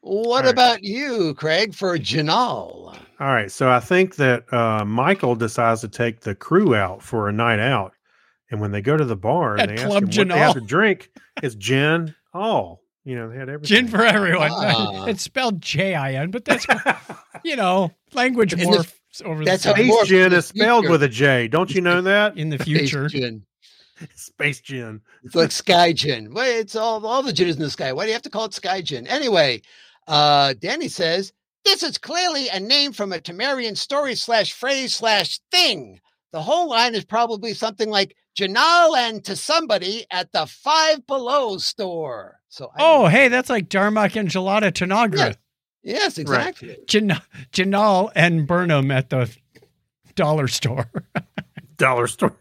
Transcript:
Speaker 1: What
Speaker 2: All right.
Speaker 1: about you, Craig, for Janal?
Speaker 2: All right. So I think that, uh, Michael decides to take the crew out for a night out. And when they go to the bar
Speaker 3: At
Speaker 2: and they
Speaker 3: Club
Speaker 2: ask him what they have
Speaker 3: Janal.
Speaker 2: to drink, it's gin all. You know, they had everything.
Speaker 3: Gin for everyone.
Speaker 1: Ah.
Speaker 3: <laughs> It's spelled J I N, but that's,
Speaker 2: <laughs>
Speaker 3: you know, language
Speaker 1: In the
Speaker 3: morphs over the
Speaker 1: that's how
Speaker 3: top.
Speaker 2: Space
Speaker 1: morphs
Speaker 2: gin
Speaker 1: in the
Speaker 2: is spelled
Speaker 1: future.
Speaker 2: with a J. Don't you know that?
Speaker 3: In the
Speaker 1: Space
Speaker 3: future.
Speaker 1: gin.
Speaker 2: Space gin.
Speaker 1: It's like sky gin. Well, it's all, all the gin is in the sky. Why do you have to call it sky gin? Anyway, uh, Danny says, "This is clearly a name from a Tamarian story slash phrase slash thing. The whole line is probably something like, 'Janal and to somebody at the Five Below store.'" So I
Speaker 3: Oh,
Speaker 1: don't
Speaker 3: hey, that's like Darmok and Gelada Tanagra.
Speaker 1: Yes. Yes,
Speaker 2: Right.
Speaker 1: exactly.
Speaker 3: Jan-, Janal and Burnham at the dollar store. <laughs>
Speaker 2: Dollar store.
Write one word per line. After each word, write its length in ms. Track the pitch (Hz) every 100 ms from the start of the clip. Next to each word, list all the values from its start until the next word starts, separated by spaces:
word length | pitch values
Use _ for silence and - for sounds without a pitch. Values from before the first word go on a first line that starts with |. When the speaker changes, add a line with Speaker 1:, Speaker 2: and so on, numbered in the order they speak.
Speaker 1:
What 260 | - 196 233
Speaker 2:
All 80 | 247
right. 80 | 262
Speaker 1:
about 300 | 247 247 226
you, 500 | 196 226 285 233 165
Craig, 400 | 143 156 160 220
for 240 | 165 196 170
Janal? 960 | 98 123 151 185 247 127 - - - -
Speaker 2:
All 0 | - _
right. 320 | 139 123 98
So 200 | - 131
I 80 | 123
think 380 | 110 180 190 -
that, 260 | 135 120 -
uh, 320 | 123 113 110 104
Michael 480 | 110 139 196 127
decides 480 | 120 113 - 117 113
to 60 | 110
take 320 | - 120 113
the 160 | 110 98
crew 400 | - 170 202 110
out 260 | 95 95
for 260 | - 117 104
a 60 |
night 260 | 104 117 107
out. 340 | 117 131 92 _ _ _ _ _ _
And 100 | 107
when 80 | 104
they 100 | 101
go 120 | 104 156
to 80 |
the 120 | 139 104
bar 420 | 104 160 147 104
Speaker 3:
At 100 | 202
Speaker 2:
and 120 | 110
they 40 |
Speaker 3:
Club 200 | 135 202
Speaker 2:
ask 100 | 196 208
him 120 | 190
what 60 | 170
they 40 |
have 120 | 151
Speaker 3:
Janal. 80 | 135
Speaker 2:
to 20 | 107
drink, 420 | 147 214 185 - _ _ -
it's 140 | 139 110
gin 580 | 98 131 147 165 160 - _ 175
all. 480 | 220 180 92 85 _ _
You 120 | - 123
know, 140 | 113
they 40 | 123
had 120 | 131
everything. 260 | 147 151 202
Speaker 3:
Gin 100 | 247
for 180 | 220 233
everyone. 460 | 208 190 180 151
Speaker 1:
Ah. 520 | 175 202 113 110 95 98
Speaker 3:
<laughs> 20 |
It's 160 | 196
spelled 360 | - - 254 190
J 360 | - 143 190 170
I 180 | 139
N, 160 | 131 160
but 160 | 220 277
that's, 220 | 285 - 226 277 -
Speaker 2:
<laughs> 400 | - - _ -
Speaker 3:
you 120 | 330 277
know, 360 | 190 185 175 _ _
language 400 | 262 254 240 208
Speaker 1:
In 60 | 170
the 60 | 180
Speaker 3:
morphs 280 | 202 170 - _ - 208
over 140 | 156
the 60 | 156
Speaker 1:
that's 180 | 185
how 80 | -
Speaker 3:
top. 80 | 208
Speaker 2:
Space 120 | 247
Speaker 1:
morphs 140 | 226 196
Speaker 2:
gin 160 | 185 185
Speaker 1:
in 60 |
the 40 | 175
Speaker 2:
is 80 | 165
spelled 380 | 202 214 240
Speaker 1:
future. 80 | 156
Speaker 2:
with 100 | 165
a 80 | 139
J. 380 | 113 143 127 117
Don't 240 | 147 190
you 80 | 185
know 220 | 175 175
that? 340 | 185 202 208 202
Speaker 3:
In 120 | 156
the 80 | 139
Speaker 1:
Space 80 | - 156 139
Speaker 3:
future. 160 | 143 143
Speaker 1:
gin. 360 | 143 123 113 98 _ _ _ _ _ 160
Speaker 2:
Space 460 | _ - _ 147 139
gin. 420 | - 131 117 110 _ _
Speaker 1:
It's 100 | 123
like 180 | 175 160
sky 420 | - - 175 175
gin. 380 | 160 151 120 107
Well, 140 | 151 254
it's 300 | 233 214 220
all, 280 | 226 220 214
all 160 | 254
the 100 | 269
gin 140 | 170 175
is 80 | 151
in 80 |
the 80 | 151
sky. 200 | - 139
Why 120 | 131
do 60 | 214
you 40 |
have 80 | 226
to 80 | 269
call 160 | 202 220
it 80 |
sky 300 | - 190 190
gin? 240 | 170 123 117
Anyway, 540 | 254 269 190 143 117 _ _ _ _ -
uh, 460 | 151 147 143 139 127
Danny 280 | 180 285 277
says, 460 | - 170 175 196 _ _ _
"This 180 | - 392
is 160 | 330 -
clearly 500 | - 330 359 294 254
a 100 | 185
name 320 | 196 285 285
from 200 | - 202
a 80 | 175
Tamarian 560 | 160 175 254 269 233 202
story 380 | - 277 285
slash 380 | 226 - 233 190
phrase 400 | - 254 277 254 -
slash 440 | 226 208 160 - _
thing. 480 | 359 339 190 117 92 _ _ _
The 100 | 160
whole 260 | 160 320 349
line 240 | 226 247
is 120 | 226 -
probably 480 | 220 233 220 220 202
something 340 | 220 196 220
like, 260 | 208 196 _ _ -
'Janal 580 | 190 214 311 339 339 269
and 260 | 240 220 -
to 100 | 185
somebody 680 | - 320 320 202 180 220 -
at 200 | 180 185
the 140 | 185 151
Five 600 | - 269 320 311 311 -
Below 500 | 269 240 285 247 190
store.'" 840 | - - 190 170 156 117 95 _ _
So 180 | - 127
I 160 | -
Speaker 3:
Oh, 180 | 320 311
Speaker 1:
don't 80 | 196
Speaker 3:
hey, 160 | 202 277
that's 200 | 247 262
like 180 | 240 160
Darmok 460 | 196 202 214 202 220
and 140 | 202
Gelada 420 | 185 185 202 208
Tanagra. 460 | 170 185 196 233 151
Speaker 1:
Yes. 200 | 139 101 _ _ _ _
Yes, 360 | - 240 403 -
Speaker 2:
Right. 300 | - 139 359
Speaker 1:
exactly. 280 | - - - -
Speaker 3:
Jan-, 360 | 214 208 156 _ - 135
Janal 600 | - 190 196 214 190 214 -
and 300 | 170 165 143
Burnham 460 | 175 175 147 135
at 180 | 131 131
the 240 | 131 117 - _ _ _ _ _ _ _ -
dollar 320 | 156 151 131
store. 440 | - 117 131 117 - - - -
<laughs> 440 | - - - - _
Speaker 2:
Dollar 280 | 135 123 120
store. 280 | - 190 -